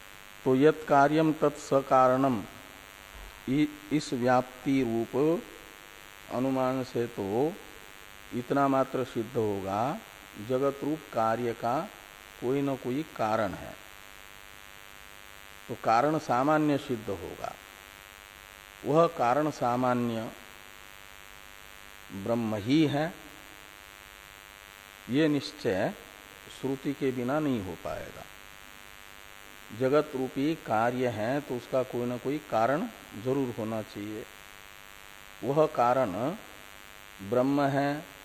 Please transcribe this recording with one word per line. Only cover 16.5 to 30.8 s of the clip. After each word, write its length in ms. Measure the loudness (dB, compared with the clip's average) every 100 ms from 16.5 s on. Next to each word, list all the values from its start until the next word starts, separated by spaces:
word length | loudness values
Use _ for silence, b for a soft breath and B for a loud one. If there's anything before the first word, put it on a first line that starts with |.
| 4 4 0
सिद्ध 320 | -2 -6 -4
होगा, 440 | -6 -8 -10 -10 -10 -18 -18 -18 -18 -18 -18 -18 -18 -18 -18 -18 -8
वह 220 | 2 4 4
कारण 440 | 4 2 4 2
सामान्य 800 | 0 0 2 2 2 0 -2 -6 -12 -18 -18 -18 -18 -20 -20 -20 -20 -20 -20 -20 -20 -20 -18 -18 -18 -14
ब्रह्म 420 | -8 -2 0 0
ही 320 | -2 2 4 4
है, 280 | 2 -2 -6 -16 -16 -16 -16 -16 -16 -16 -18 -18 -18 -18 -18 -18 -18 -18 -20 -20 -18 -4
ये 180 | 2 2
निश्चय 680 | 2 -4 -6 -2 0 -2 -4 -16 -18 -18 -18 -16 -8
श्रुति 320 | -4 -2 -4
के 200 | -2 -2
बिना 260 | 0 -2 0
नहीं 260 | 2 0
हो 80 | -2 -6
पाएगा। 400 | -6 -6 -8 -12 -16 -18 -20 -20 -20 -20 -20 -20 -18 -18 -18 -18 -18 -18 -16 -2
जगत 320 | 4 4 2 -2
रूपी 380 | -4 0 0
कार्य 540 | -2 0 2